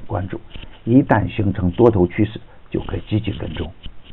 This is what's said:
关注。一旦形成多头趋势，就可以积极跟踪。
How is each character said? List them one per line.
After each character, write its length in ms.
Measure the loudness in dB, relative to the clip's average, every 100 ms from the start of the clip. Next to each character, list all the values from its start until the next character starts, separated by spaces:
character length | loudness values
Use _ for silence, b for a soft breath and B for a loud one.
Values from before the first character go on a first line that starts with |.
| -4
关 200 | -6 -6
注。 100 | -8 -12 B B B
一 160 | 4 4
旦 260 | 6 2 2
形 160 | -2 -2
成 160 | 0 0
多 200 | 4 6
头 160 | 6 2
趋 200 | 2 -2
势， 120 | -2 b b -10
就 100 | -8
可 160 | -6 -8
以 60 | -2
积 100 | -2
极 120 | -2
跟 180 | -6 -8
踪。 160 | -8 -10 -10 -16 -14 -16